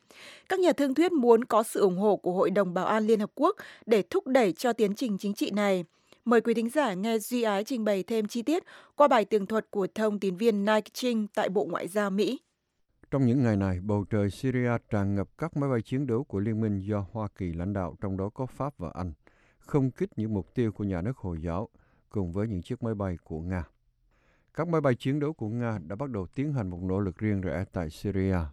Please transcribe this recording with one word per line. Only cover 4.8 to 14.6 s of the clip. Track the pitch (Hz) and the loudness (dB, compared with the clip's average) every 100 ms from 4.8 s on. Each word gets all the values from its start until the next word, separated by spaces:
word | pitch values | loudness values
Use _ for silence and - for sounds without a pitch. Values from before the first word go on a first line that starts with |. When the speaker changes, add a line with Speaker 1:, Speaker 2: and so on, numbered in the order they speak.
| 202 | 0
Speaker 1:
trình | 202 254 190 | 0 -4 -4
chính | 202 | -4
trị | 202 294 | -4 -2
này. | 202 202 185 170 _ _ _ | 0 2 0 -2 _ _ _
Mời | - 240 | 2 2
quý | 233 | 4
thính | 233 226 | 0 0
giả | 302 262 | 0 0
nghe | 185 220 226 | 0 -2 -2
Duy | 208 247 | -2 -2
Ái | 226 196 | 0 0
trình | 214 254 | -2 -2
bày | 214 202 | 0 0
thêm | 180 226 208 | 0 -2 -2
chi | 240 | -4
tiết | 226 339 - - - - | -2 -2 -4 -16 -4 4
qua | 294 | 6
bài | 254 | 6
tường | 202 214 196 | 4 0 0
thuật | 220 - | -4 -4
của | 202 185 | -2 -4
thông | - 214 208 | 0 -2 0
tín | 196 180 | -2 0
viên | 233 208 | 2 2
Nike | 202 214 208 | 2 2 0
Ching | - 247 226 208 | -4 -2 0 -2
tại | - - | -2 0
Bộ | 196 | 0
Ngoại | 160 175 170 | -2 -4 -4
giao | 202 202 | -2 0
Mỹ. | 196 208 277 _ _ _ _ _ _ - | 2 0 -2 _ _ _ _ _ _ -4
Speaker 2:
Trong | 139 127 | 2 4
những | 135 | 4
ngày | 120 104 | 4 2
này, | 98 90 | 2 -2
bầu | 101 104 95 | -2 -2 0
trời | 107 101 | 0 0
Syria | - 131 123 | -2 -2 0